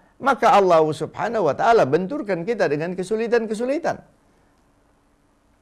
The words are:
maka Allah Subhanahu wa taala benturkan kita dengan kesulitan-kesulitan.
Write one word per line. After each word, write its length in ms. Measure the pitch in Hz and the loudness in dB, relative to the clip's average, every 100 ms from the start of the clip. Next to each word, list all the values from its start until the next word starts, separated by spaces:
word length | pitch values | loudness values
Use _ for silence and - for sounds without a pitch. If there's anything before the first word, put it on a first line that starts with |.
| _ - | _ -6
maka 320 | 262 269 226 | -2 2 4
Allah 320 | 190 190 160 | 4 6 4
Subhanahu 640 | 156 151 156 - 196 226 160 | 4 -2 -8 -6 -6 -2 -2
wa 80 | 131 | 0
taala 320 | 196 226 139 | 4 4 4
benturkan 560 | 156 185 302 208 175 | 0 -2 -6 -6 -6
kita 240 | 175 226 170 | -4 -2 0
dengan 240 | 147 170 | -2 -4
kesulitan-kesulitan. 1040 | 185 180 220 226 233 220 214 247 302 220 - - _ _ _ _ _ _ _ _ _ _ _ _ _ _ _ | -6 -6 -4 0 -2 -2 -6 -4 -4 -4 -6 -12 _ _ _ _ _ _ _ _ _ _ _ _ _ _ _